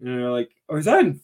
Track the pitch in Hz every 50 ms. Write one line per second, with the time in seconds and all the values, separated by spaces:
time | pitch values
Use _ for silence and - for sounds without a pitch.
0 | 123 123 127 123 123 123 123 120 117 - _ _ _ - 151 151 151 208 - 392
1 | 302 175 139 -